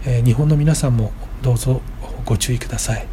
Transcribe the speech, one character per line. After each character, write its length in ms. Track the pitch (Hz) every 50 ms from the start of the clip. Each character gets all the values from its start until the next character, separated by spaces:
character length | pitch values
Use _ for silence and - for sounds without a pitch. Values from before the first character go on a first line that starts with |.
| -
え 140 | 135 120 120
ー、 40 | 117
日 100 | 123 117
本 140 | 113 151 151
の 80 | 156
皆 180 | 147 147 156 156
さ 140 | - - 135
ん 80 | 123
も 160 | 113 107 104 - - - - - -
ど 120 | - 127 123
う 40 | 113
ぞ 220 | - 131 131 123 - - - - - - - - -
ご 120 | - 113
注 160 | 98 - -
意 60 | 123 120
く 100 | - -
だ 100 | - 110
さ 180 | - - 113
い。 100 | 107 - -